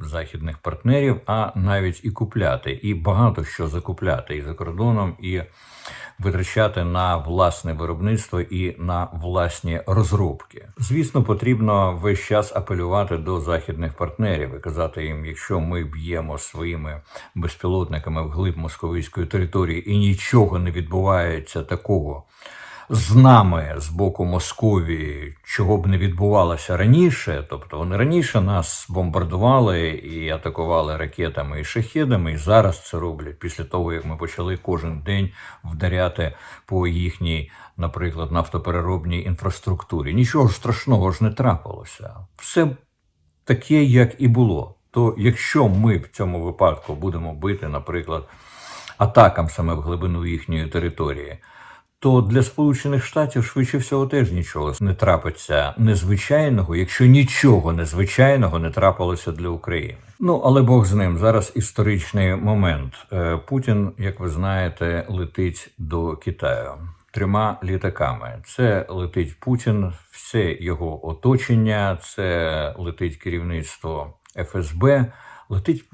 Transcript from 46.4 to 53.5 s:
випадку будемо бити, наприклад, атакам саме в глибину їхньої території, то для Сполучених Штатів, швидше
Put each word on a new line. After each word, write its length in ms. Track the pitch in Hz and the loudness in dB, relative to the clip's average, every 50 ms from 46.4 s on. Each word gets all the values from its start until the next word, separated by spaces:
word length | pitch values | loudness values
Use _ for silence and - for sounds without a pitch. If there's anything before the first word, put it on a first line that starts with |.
| 82 | -4
випадку 520 | 90 85 - 98 82 78 - - - 82 | -6 0 2 2 2 2 0 -6 -10 -10
будемо 400 | 71 87 98 80 82 82 82 78 | -6 -4 -4 -4 -4 -6 -8 -8
бити, 340 | 73 80 98 101 - - 76 | -6 -4 -4 -4 -4 -6 -6
наприклад, 600 | 73 71 69 - 85 87 78 78 80 76 69 - - - - - - - - - - - - - - - | -8 -8 -8 -6 -6 -6 -6 -6 -8 -8 -8 -12 -20 -20 -20 -20 -20 -20 -20 -18 -18 -18 -18 -16 -2 0
атакам 500 | 104 - - 120 107 - - - 82 80 | 0 4 8 10 8 8 8 4 -2 -2
саме 260 | - - 85 82 82 | -2 -2 -2 -2 -2
в 60 | 78 | -4
глибину 460 | 76 85 87 80 92 90 85 85 85 | -4 -4 -4 -4 -2 -2 -2 -2 -4
їхньої 400 | 85 85 80 - - 80 80 80 | -4 -4 -6 -6 -4 -4 -4 -4
території, 720 | 78 78 85 82 87 78 - 80 73 69 73 71 73 80 - _ - - - - - - - _ _ _ _ | -4 -4 -4 -4 -4 -4 -4 -4 -4 -4 -6 -8 -14 -16 -18 _ -20 -20 -20 -20 -20 -20 -20 _ _ _ _
то 220 | - 135 127 123 107 | 2 6 6 6 6
для 200 | 98 117 139 123 | 6 4 4 4
Сполучених 600 | - - - 151 147 135 131 - 143 139 131 - | 2 2 2 2 2 2 2 0 0 0 0 -2
Штатів, 400 | - - 156 151 131 - 127 113 | 0 0 0 0 0 0 -2 -2
швидше 340 | - | -2